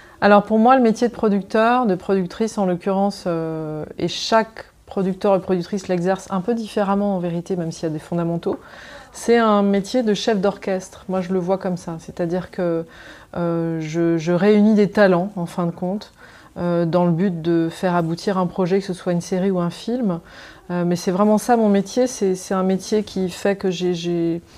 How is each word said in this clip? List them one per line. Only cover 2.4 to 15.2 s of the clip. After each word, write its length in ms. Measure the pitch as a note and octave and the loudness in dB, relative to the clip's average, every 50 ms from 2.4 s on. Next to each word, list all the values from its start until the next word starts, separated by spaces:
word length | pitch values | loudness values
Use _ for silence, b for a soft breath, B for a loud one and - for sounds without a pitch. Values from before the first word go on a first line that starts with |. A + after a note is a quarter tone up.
| A3+ G#3+ - G#3+ | -4 -2 -2 0
en 80 | G3 | 0
l'occurrence, 580 | F3+ F3+ F3 - G3+ F#3+ F#3+ G3 G3+ G3 - - | 0 0 -2 -2 -2 0 0 0 0 -2 -4 -4
euh, 600 | F#3 E3+ E3 D#3+ D#3+ D#3+ D#3+ D#3+ D3+ D#3 D3+ D3+ - - - | -4 -2 -2 -2 -4 -4 -6 -6 -6 -8 -8 -10 -10 -8 -6
et 120 | - E3+ | -4 -4
chaque 560 | - - - - A3+ A3+ A3 A3 - - - - _ _ _ - | -4 -4 -2 2 2 2 2 0 -6 -16 -20 -20 _ _ _ -10
producteur 460 | - G3+ F#3 F#3+ F#3+ F#3+ - G#3 G3 F#3 | -4 -2 -2 -2 -2 0 2 2 2 2
et 20 | |
productrice 480 | F3+ - F#3 F3+ E3+ - G#3+ G3 - - | 2 0 -2 -2 -2 -4 -6 -6 -4 -4
l'exerce 400 | F#3 F3 E3+ F#3 F#3+ F#3 - - | -2 -2 0 0 -2 -2 -4 -6
un 120 | F#3+ F#3 | -6 -4
peu 120 | F3+ - A#3+ | -2 -2 -4
différemment 640 | A#3 A3 G3+ - G#3+ G3+ F#3+ G3+ G3+ G3+ G3+ G3 | -4 -4 -4 -4 -2 0 0 0 0 0 0 -2
en 40 | F#3 | -2
vérité, 360 | F3 F3 E3 F3 E3+ - F#3+ | -2 -4 -4 -4 -4 -4 -4
même 160 | F3 E3 E3 | -4 -4 -6
s'il 120 | D#3+ - - | -6 -6 -6
y 20 | |
a 80 | D#3+ D3+ | -4 -4
des 60 | D#3 | -6
fondamentaux, 600 | - - F3 E3+ E3+ E3 E3+ E3+ - G3 C4 - B B B B B B B B B B B | -6 -4 -4 -2 -2 -2 -2 -2 -2 -4 -6 -6 B B B B B B B B B B B
c'est 240 | - - - A#3 A#3 | -6 0 2 4 4
un 240 | A3+ A3 G#3 G3+ | 4 4 4 4
métier 420 | G3+ G3+ G3+ G3 F#3+ - - B3+ A#3+ | 4 4 2 0 0 0 0 0 2
de 100 | G#3+ G3+ | 2 0
chef 280 | - - A#3+ A3 G3 | 0 2 0 0 2
d'orchestre. 640 | F3+ G3+ F#3+ - - G#3 F#3+ F#3 F#3 - - - - - | 2 0 0 -2 -4 -4 -4 -4 -6 -10 -18 -16 -8 -4
Moi, 140 | F#3 F#3+ | -4 -2
je 100 | F3+ F3+ | -2 0
le 80 | F#3+ F#3 | -2 -2
vois 180 | F3 F3 F#3+ F#3 | 0 0 -2 -2
comme 200 | F#3 F#3+ F3+ E3+ | -2 -4 -4 -4
ça. 180 | - F3+ E3 D#3+ | -6 -8 -10 -10
C'est-à-dire 520 | - - - - F3+ E3+ E3+ F#3 F3 - | -12 -12 -6 -4 -4 -2 -2 -4 -6 -6
que, 320 | - - F3+ F3 E3 E3 E3 B B B B B B B B B - F3+ | -6 -4 -2 -2 -2 -2 -4 B B B B B B B B B -6 -4
euh, 420 | F3 E3+ E3+ E3+ E3 E3 E3 D#3+ | -2 -2 -2 -2 -2 -2 -2 -4
je, 380 | D#3+ D#3 D#3 E3+ E3+ E3+ E3+ E3 | -4 -4 -2 0 2 2 2 0
je 160 | D#3 E3+ F3 | 0 0 0
réunis 400 | E3+ F#3+ G#3 G#3+ G#3 G#3 G#3+ A3 | 2 4 4 6 6 6 6 6
des 160 | G#3 G#3 F3+ | 4 4 4
talents, 420 | - G#3+ G#3 F#3+ F3+ E3+ | 4 4 4 6 6 4